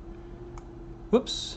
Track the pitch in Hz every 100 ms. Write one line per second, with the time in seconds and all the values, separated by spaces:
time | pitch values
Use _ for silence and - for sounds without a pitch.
0 | - - - - - - - - - -
1 | - 240 254 - -